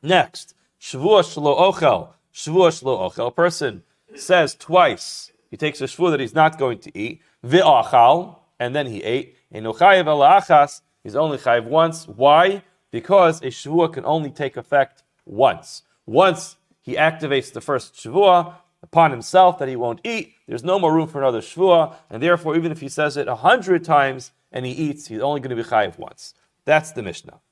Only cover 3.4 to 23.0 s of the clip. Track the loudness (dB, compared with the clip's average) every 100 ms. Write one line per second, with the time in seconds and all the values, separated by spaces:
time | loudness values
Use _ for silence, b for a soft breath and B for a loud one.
3.4 | -2 -2 -8 -8 _ _ _ -20 0 2
4.4 | 2 -4 -2 2 2 0 -12 -16 -20 _
5.4 | _ -8 -8 -6 -12 -2 -2 -2 -4 0
6.4 | 0 0 -6 -6 -12 -12 -12 -12 _ _
7.4 | 0 2 6 4 4 4 6 4 -2 -16
8.4 | _ _ -6 -6 -6 -8 -6 -6 -6 _
9.4 | _ -12 -10 2 4 4 2 2 4 4
10.4 | 4 4 4 -2 _ _ -10 -4 -4 -4
11.4 | 0 -2 0 0 0 -2 -16 -2 4 4
12.4 | 4 0 _ _ _ -12 0 4 4 2
13.4 | -8 -12 -6 -2 -2 -4 -6 -4 -6 -8
14.4 | -8 -8 -2 0 -2 _ _ _ _ 0
15.4 | 0 0 -12 -20 _ _ -6 2 2 0
16.4 | -10 -20 _ _ -12 -2 -2 -2 -4 -4
17.4 | -4 -14 -6 -8 -8 _ -8 0 4 4
18.4 | 2 -12 _ _ _ 2 2 0 -2 4
19.4 | 4 2 -8 -6 -6 -6 -8 -8 -10 _
20.4 | _ -10 -4 -2 0 0 -2 -2 -2 -2
21.4 | -8 -2 2 2 2 B B -6 -2 -2
22.4 | 0 -4 -4 -8 -12 -4